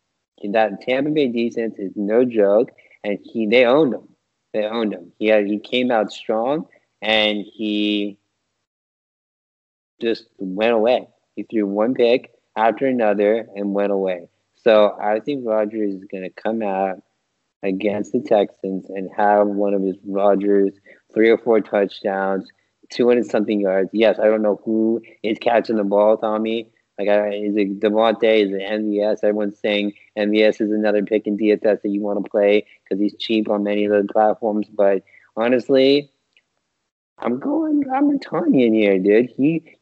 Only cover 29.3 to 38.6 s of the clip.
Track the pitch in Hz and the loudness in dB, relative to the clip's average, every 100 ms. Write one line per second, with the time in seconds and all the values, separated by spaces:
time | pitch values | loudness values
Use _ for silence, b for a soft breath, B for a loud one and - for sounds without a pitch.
29.3 | 104 104 104 107 104 101 b b 107 104 | 0 -4 -4 -4 -2 -4 b b -4 0
30.3 | 107 107 - 107 107 107 104 98 107 - | 4 2 2 -2 0 0 0 0 -2 -2
31.3 | 101 107 104 110 98 104 101 104 101 95 | 0 0 2 0 0 -2 -4 -4 -6 -4
32.3 | 110 101 104 b b _ 98 104 - - | 0 2 2 b b _ -4 -4 -4 -2
33.3 | 110 107 104 101 104 104 104 101 110 107 | -2 0 -2 -2 -2 0 0 0 2 2
34.3 | 104 113 107 101 104 98 98 b b b | 0 -4 -4 -6 0 0 0 b b b
35.3 | 110 117 127 113 135 135 143 143 _ _ | -4 0 0 2 2 4 2 -2 _ _
36.3 | _ _ _ _ _ _ _ _ _ - | _ _ _ _ _ _ _ _ _ -6
37.3 | 254 269 311 311 294 262 262 285 277 - | -4 -4 -2 0 -2 -2 0 0 0 -4
38.3 | 165 339 151 | -2 2 4